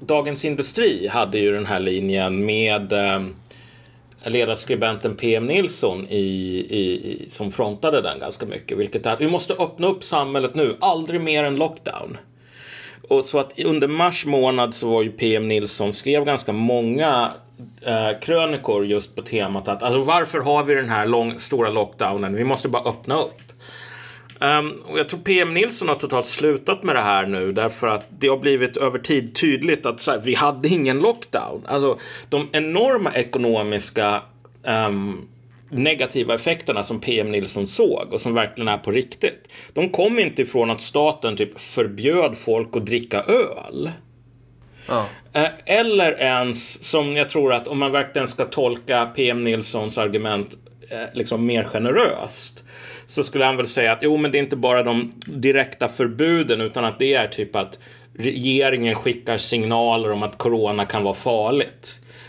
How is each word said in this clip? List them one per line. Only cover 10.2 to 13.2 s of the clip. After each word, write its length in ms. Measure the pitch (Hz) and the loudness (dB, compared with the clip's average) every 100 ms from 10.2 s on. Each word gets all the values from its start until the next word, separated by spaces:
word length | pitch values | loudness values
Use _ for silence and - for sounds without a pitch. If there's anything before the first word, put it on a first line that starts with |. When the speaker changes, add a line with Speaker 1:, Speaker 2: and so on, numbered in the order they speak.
| 139 139 127 | 0 -2 -2
Speaker 1:
nu, 220 | 139 135 - | 0 0 2
aldrig 400 | 190 165 160 170 | 0 0 -2 -4
mer 240 | 160 151 | 0 0
en 120 | 143 139 | 2 0
lockdown. 600 | 151 - - - - - - _ - - - - - - - | -2 -4 -12 -10 -12 -14 -18 _ -20 -20 -20 -18 -20 -10 2
Och 160 | 135 | 2